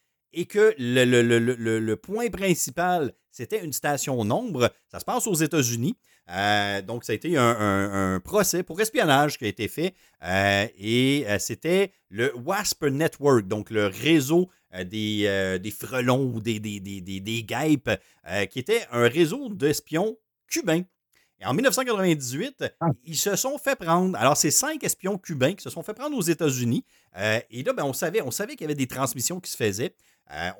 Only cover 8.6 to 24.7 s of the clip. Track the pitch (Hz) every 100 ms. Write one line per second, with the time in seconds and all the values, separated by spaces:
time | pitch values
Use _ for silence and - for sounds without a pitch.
8.6 | 180 165 220 262 185 139 147 - 110 95
9.6 | 104 - 175 - _ _ 85 95 101 98
10.6 | 101 - 101 117 131 143 110 101 - 117
11.6 | 160 185 196 _ _ 98 127 123 127 196
12.6 | 208 - 147 135 151 - 143 127 95 107
13.6 | 101 110 101 95 127 165 131 165 185 _
14.6 | _ 92 92 110 107 107 101 98 95 92
15.6 | 98 - 113 127 123 127 131 113 110 107
16.6 | 107 104 98 98 92 95 98 113 107 117
17.6 | 156 147 - 104 - _ - 95 98 135
18.6 | 123 226 - 120 120 135 160 233 269 202
19.6 | 143 143 - 156 208 - _ _ _ -
20.6 | 240 160 180 _ _ _ _ _ 95 139
21.6 | 262 - 254 220 190 156 127 131 254 -
22.6 | 135 - - - - 151 202 190 262 285
23.6 | - - 165 170 185 165 120 143 156 -
24.6 | 285